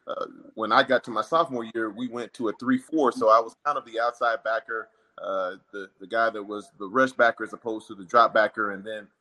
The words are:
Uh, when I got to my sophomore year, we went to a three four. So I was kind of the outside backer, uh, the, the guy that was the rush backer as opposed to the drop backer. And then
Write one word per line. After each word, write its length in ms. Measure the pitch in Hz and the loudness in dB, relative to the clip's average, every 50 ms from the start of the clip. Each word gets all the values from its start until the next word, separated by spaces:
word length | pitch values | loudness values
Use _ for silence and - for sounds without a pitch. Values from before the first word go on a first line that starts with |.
| _ | _
Uh, 200 | - - - - - - - - - - | -10 -8 -8 -8 -10 -10 -20 -20 -18 -8
when 160 | 110 110 107 | -6 -2 4
I 140 | 113 131 135 | 4 4 4
got 180 | 120 127 120 - | 4 2 0 0
to 60 | 123 | -2
my 120 | 113 107 | -4 -4
sophomore 420 | 107 - 165 165 165 131 127 117 113 110 110 | -4 0 0 0 0 0 -2 -8 -8 -6 -6
year, 160 | 113 113 107 | -6 -6 -4
we 160 | 101 120 127 | -6 -8 -10
went 260 | 117 117 120 117 101 _ | -8 -8 -8 -10 -10 _
to 140 | - 120 104 | -6 -4 -4
a 40 | 101 - | -4 -4
three 180 | 120 127 127 127 | -2 0 0 0
four. 320 | - - 156 156 139 120 | -2 -4 -2 2 2 2
So 180 | - 127 113 107 | 2 2 4 6
I 120 | 110 117 | 6 6
was 160 | 113 113 - _ - | 6 2 -10 _ -4
kind 120 | 147 143 | -4 -4
of 80 | 131 120 | -4 -6
the 120 | 117 110 113 | -6 -4 -2
outside 460 | 117 120 120 - 123 117 113 113 - | -2 -2 -2 0 -2 -2 -2 -2 -4
backer, 440 | 110 113 113 - 117 113 110 110 _ _ _ _ _ _ - | -4 -4 -4 -4 -6 -8 -8 -8 _ _ _ _ _ _ -12
uh, 340 | 90 95 98 95 92 92 98 92 _ _ | -8 -6 -4 -4 -4 -4 -8 -12 _ _
the, 160 | - 101 92 - _ _ | -14 -14 -14 -14 _ _
the 80 | 98 | -12
guy 240 | 90 113 113 113 113 | -4 0 0 0 0
that 120 | 104 107 | -2 -4
was 280 | 101 101 104 104 98 - _ - | -10 -8 -10 -10 -10 -12 _ -14
the 100 | 101 92 | -12 -2
rush 240 | 107 131 131 127 | 2 2 2 2
backer 300 | - - 120 117 - - | 2 2 2 2 2 0
as 100 | 110 104 | -8 -10
opposed 360 | 104 - - 117 110 107 - - | -10 -10 -8 -8 -8 -8 -10 -16
to 80 | 107 | -18
the 80 | 98 92 | -18 -10
drop 300 | 82 120 117 113 104 104 | 2 4 6 6 6 6
backer. 380 | 110 107 104 - 113 107 101 | 2 2 2 0 -2 -4 -4
And 120 | 98 95 98 | -4 -8 -10
then 240 | 110 107 107 104 _ _ _ | -12 -12 -12 -14 _ _ _